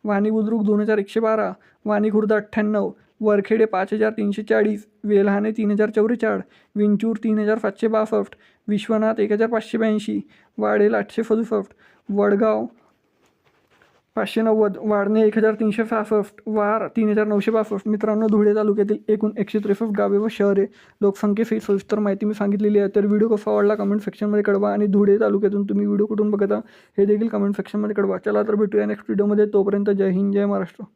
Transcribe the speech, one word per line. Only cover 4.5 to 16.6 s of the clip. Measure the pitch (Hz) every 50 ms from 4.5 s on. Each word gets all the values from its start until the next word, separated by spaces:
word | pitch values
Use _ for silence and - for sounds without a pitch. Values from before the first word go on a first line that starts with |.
| 220 220 208 214 208 202 - _ _ _ -
वेल्हाणे | 202 208 196 196 202 202 202 208 220
तीन | 214 226 214 202
हजार | 208 202 214 214
चौवेचाळीस, | 214 220 208 226 247 - 226 220 202 190 196 _ _ _ _ _ _
विंचूर | 208 208 208 208 - 220 226 226 220 -
तीन | 226 214 214
हजार | 214 208 220 220
सातशे | - 202 202 - - 220
बासष्ट, | 220 220 214 214 226 208 196 - - _ _ _ _ _ _ -
विश्वनाथ | 208 208 208 - 220 214 214 220 220 220
एक | 202 214
हजार | 208 208 226 233
पाचशे | 240 220 220 - - 220
ब्याऐंशी, | 220 220 214 214 214 220 214 202 - _ _ _ _ _ _ -
वाडेल | 214 208 214 208 202 214 220
आठशे | 208 202 - - -
सदुसष्ट, | 226 - 220 226 226 226 226 208 196 - _ _ _ _ _ _ _ -
वडगाव | 196 202 202 208 202 196 220 220 214 214 233 254 _ _ _ _ _ _ _ _ _ _ _ _ _ _ _ _ _ _ _ _ _ _ _ _ _ _ _ _ _
पाचशे | 220 208 202 - 226
नव्वद, | 220 226 220 220 214 202 196 -
वारणे | - 214 208 202 202 202 214 220 220
एक | 214 214 226
हजार | 226 220 214
तीनशे | 214 226 214 208 233 220
सहासष्ट, | 220 240 220 208 214 220 208 202 - _ - _
वार | 220 214 214